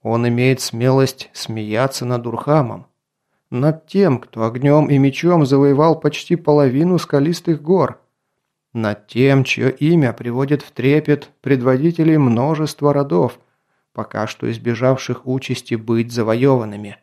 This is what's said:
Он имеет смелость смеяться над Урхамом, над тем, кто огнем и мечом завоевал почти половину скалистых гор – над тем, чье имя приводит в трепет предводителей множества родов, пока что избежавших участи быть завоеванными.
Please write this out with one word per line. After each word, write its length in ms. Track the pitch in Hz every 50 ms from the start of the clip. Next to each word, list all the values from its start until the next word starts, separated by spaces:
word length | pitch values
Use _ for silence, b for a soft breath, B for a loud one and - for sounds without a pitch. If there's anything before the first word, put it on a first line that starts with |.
Он 260 | _ 113 113 117 120
имеет 340 | 120 120 120 127 131 131 123
смелость 680 | - - - 113 123 131 131 135 135 127 - - - - _
смеяться 720 | - - - 110 110 107 104 104 113 131 135 - - 131
над 220 | 123 123 120 117
Урхамом, 600 | 120 113 113 - 143 147 156 135 117 101 92 - _ _ _ _ _ _ _ _ _ _ _ _ _
над 360 | - 123 135 156 151 156 _
тем, 320 | _ - 196 202 170 131 113
кто 240 | - _ - 110 113
огнем 460 | 113 117 127 135 143 147 156 151 -
и 80 | 143
мечом 480 | 135 135 139 135 - 165 175 175 165 147
завоевал 540 | 123 143 139 139 143 139 135 156 165 160 160
почти 360 | - 151 156 - - - 180
половину 640 | 170 - 151 147 147 143 131 120 139 165 180 180
скалистых 640 | 160 - - - 139 139 165 170 - - 170 160 147
гор – 380 | 147 156 190 185 143 - 110 _ _ _ _ _ _ _ _ _ _ _ _ _ _ _ _
над 320 | 117 110 104 104 - _
тем, 380 | _ - 117 131 139 139 139 131
чье 260 | - - 120 117 131
имя 440 | 131 - 147 156 170 170 143 120 110
приводит 500 | - 117 120 117 127 139 139 147 135 -
в 80 | -
трепет 580 | _ - 120 135 143 151 151 - 147 143 - - _ _
предводителей 760 | _ 127 139 127 120 131 131 131 147 170 170 170 156 160 160
множества 760 | 151 139 123 117 113 131 151 160 156 156 147 - - 143 147
родов, 480 | 143 143 139 139 165 180 147 120 - _ _ _ _ _ _ _ _ _ _ _ _
пока 320 | - 110 - - 104 107
что 260 | 110 - _ 120 113
избежавших 760 | 113 117 113 120 117 113 127 127 131 131 - - 123 - -
участи 480 | 127 127 131 - - 127 - - - 120
быть 360 | 113 110 117 113 113 117 120
завоеванными. 840 | 120 127 107 110 110 117 131 143 - 123 110 107 101 101 104 101 101 _